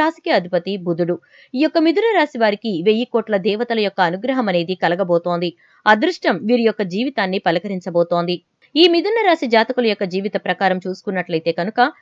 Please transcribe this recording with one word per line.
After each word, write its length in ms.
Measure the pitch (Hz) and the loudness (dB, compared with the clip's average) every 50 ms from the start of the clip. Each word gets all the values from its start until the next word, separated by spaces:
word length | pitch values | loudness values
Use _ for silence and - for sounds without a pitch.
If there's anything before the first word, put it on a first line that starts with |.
రాశికి 320 | 311 320 320 - _ 349 302 208 | 2 0 -2 -4 _ 0 0 0
అధిపతి 360 | 175 175 185 175 180 190 196 202 175 | 0 0 -4 -4 -2 -2 -6 -6 -4
బుధుడు. 300 | 175 170 160 175 165 175 - - _ _ - - _ - 247 | -4 -2 -2 -2 -2 -2 -6 -6 _ _ -20 -20 _ -2 0
ఈ 40 | 302 | 0
యొక్క 120 | 311 - 339 311 | 2 2 2 2
మిథున 240 | 320 311 392 427 466 440 359 | 2 2 2 0 2 2 2
రాశి 200 | 302 - - 240 226 | 0 0 0 0 0
వారికి 280 | 214 202 208 - 226 202 160 170 214 | 0 0 -2 -4 -4 -4 0 2 2
వెయ్యి 180 | 214 220 247 - - | 2 2 0 -2 -2
కోట్ల 220 | 226 220 - 214 196 175 214 | -4 -2 0 -2 -2 0 -2
దేవతల 320 | 202 208 240 240 233 220 208 | -2 -2 -4 -4 -2 -2 -2
యొక్క 140 | 196 190 - 185 170 | -2 0 0 0 0
అనుగ్రహం 380 | 170 190 208 254 262 262 240 202 180 | 0 -2 -4 -2 -2 -2 0 0 0
అనేది 240 | 175 170 165 185 180 - | -2 -2 -2 -4 -2 -2
కలగబోతోంది. 640 | 165 175 175 202 175 175 170 170 180 175 175 175 170 165 - _ _ _ _ _ 214 214 | -2 0 0 0 0 0 0 0 -2 -4 -2 -4 -4 -6 -8 _ _ _ _ _ 2 4
అదృష్టం 420 | 214 247 349 359 - - 330 220 165 - 208 | 4 4 0 -2 -2 -2 -2 -2 -2 0 0
వీరి 140 | 247 247 233 220 | 2 2 2 2
యొక్క 140 | 208 - 208 180 175 | 0 0 -4 -4 -4
జీవితాన్ని 460 | 202 247 285 269 - 202 185 185 196 - | -4 -4 -4 -2 -4 -2 -2 -2 -2 -2
పలకరించబోతోంది. 880 | 185 165 175 - 208 202 185 - 190 165 175 175 170 175 175 170 170 180 170 - _ _ _ _ _ _ 285 | 0 -2 -2 -2 -4 -8 -8 -8 -4 0 0 0 2 0 -2 -2 -2 -4 -6 -8 _ _ _ _ _ _ 4
ఈ 40 | 339 359 339 | 4 6 4
మిథున 240 | 339 320 403 440 466 440 | 4 2 0 0 2 2
రాశి 200 | 381 330 320 - 247 220 | 2 2 2 0 2 2
జాతకుల 340 | 220 226 226 254 - 240 220 | 2 2 2 0 0 0 0
యొక్క 140 | 208 - 208 185 170 | 0 -2 -4 -4 -4
జీవిత 220 | 190 196 208 - - - | -4 -4 -4 -6 -6 -4
ప్రకారం 320 | 202 180 - 202 185 185 185 175 | -4 -4 0 0 0 0 0 -4
చూసుకున్నట్లయితే 680 | 190 185 - _ - 190 185 180 - 175 160 160 170 165 - | -6 -10 -8 _ -6 -6 -4 -4 -2 -4 -2 -2 -2 -2 -2
కనుక 220 | 170 202 - - 247 294 - - | -4 -4 2 2 2 2 0 -6